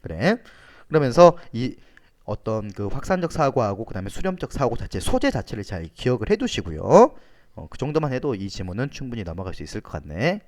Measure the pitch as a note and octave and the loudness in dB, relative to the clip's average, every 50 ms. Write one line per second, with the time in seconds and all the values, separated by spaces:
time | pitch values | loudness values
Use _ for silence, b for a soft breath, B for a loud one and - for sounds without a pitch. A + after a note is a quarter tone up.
0 | - - E2 D#2+ G#2+ F3 A3+ A#3+ B B B B B B B B B B - D#3 | -10 -10 -6 0 2 2 2 0 B B B B B B B B B B 2 2
1 | D3 B2+ A#2 - F3 F3 E3+ B B B B A2+ B2 C3 - - b b b b | 2 4 8 10 10 10 10 B B B B -4 -4 -4 -6 -8 b b b b
2 | b b b _ - - G#2 - - A2+ A2 A2 G#2 G#2 G2 - G2+ G2 - - | b b b _ -10 -10 -10 -6 -4 -4 -4 -4 -4 -8 -8 -6 -4 -4 -4 -4
3 | - - F#3+ F#3 E3+ D#3+ - - D#3 C#3 C3 C3+ A#2 G2+ G2+ G2 A2+ - - G2+ | 0 0 0 0 0 -4 0 2 0 2 2 2 0 0 0 -4 -6 -8 -8 -8
4 | F#2 G2 - - - F#3+ F#3 F3+ - - - - C3 A#2+ A2+ - - - - F#2+ | -8 -8 -6 -4 -4 -4 -2 -4 -8 -8 -2 0 0 0 0 -2 -6 -6 -6 -4
5 | - - - B3+ - C#4 - B2+ - - - A2 G2 - G#2 F2 E2+ D#2+ _ - | 0 2 2 4 2 2 0 0 -4 -4 -8 -8 -8 -6 -6 -8 -8 -10 _ -4
6 | - B2 B2+ A#2 G#2+ - G#3 G#3+ C#4 A#3 - - F#2+ F2 D#2+ D2+ F2+ F#2+ C3+ F#3+ | 0 0 0 0 2 0 0 0 0 -4 -4 -4 -6 -6 -8 -6 0 6 8 8
7 | - - - b b b b b b b b - D#2 - - - B2+ C#3+ D3+ D#3 | 8 8 4 b b b b b b b b -16 -16 -14 -10 -8 -6 -2 -2 -2
8 | D#3 C#3+ B2+ B2+ - D3 B2 G2 G2 G2 - - G2 F2+ F2+ G#2 C3 C#3+ - - | -2 0 -4 -4 -2 -4 -4 -4 -6 -8 -8 -8 -8 -6 -4 -6 -6 -6 -6 -10
9 | C3 B2+ A#2 A2+ G2+ E2 E2 F2 F#2+ F#2 F2+ - - E2 - G#2 - - - - | -10 -8 -8 -8 -8 -8 -8 -8 -6 -8 -8 -8 -10 -10 -10 -12 -12 -8 -10 -10
10 | D2 D2+ D2 E2 A2+ E3 F#3+ G#3 - | -10 -8 -6 -2 -2 -2 -2 -2 -8